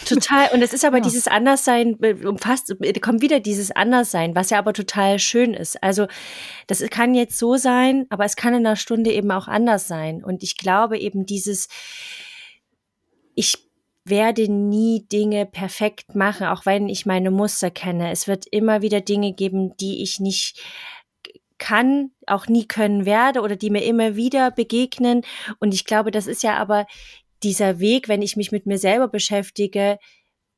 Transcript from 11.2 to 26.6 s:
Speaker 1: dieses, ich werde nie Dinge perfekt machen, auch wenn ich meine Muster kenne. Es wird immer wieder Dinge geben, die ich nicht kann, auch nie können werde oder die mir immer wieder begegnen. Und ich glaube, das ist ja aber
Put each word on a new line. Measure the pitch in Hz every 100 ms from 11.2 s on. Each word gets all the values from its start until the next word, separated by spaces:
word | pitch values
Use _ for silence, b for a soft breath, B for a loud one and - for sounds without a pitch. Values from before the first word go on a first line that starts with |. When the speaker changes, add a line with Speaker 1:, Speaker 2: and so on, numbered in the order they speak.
| 190
Speaker 1:
dieses, | 202 202 190 - B B B B B B B B B _ _ _ _ _ _ _
ich | - - - _ _ _ _
werde | - 202 220 220 214
nie | 202 202 208 226 226 214
Dinge | 208 208 208 196
perfekt | - 190 - 214 214 -
machen, | 202 196 202 180
auch | 180 196
wenn | 202 202
ich | 196 202
meine | 185 190
Muster | 190 208 - 180
kenne. | 175 180 175 170
Es | 170 -
wird | 190 -
immer | 214 220 214
wieder | 208 208
Dinge | 196 202 202
geben, | 185 190 190 190 -
die | 196 196
ich | 196 -
nicht | 196 190 - B B B B B _ _ - - _ _
kann, | - 220 254 277 269 - -
auch | 196 -
nie | 233 214
können | 220 208 202
werde | 196 214 254 277
oder | 302 202
die | 214
mir | 208
immer | - 233 220 208
wieder | 247 269 254
begegnen. | 247 226 233 254 - 247 240 233 B B 214
Und | 208
ich | 190
glaube, | - 214 214
das | 208 196
ist | -
ja | 220
aber | -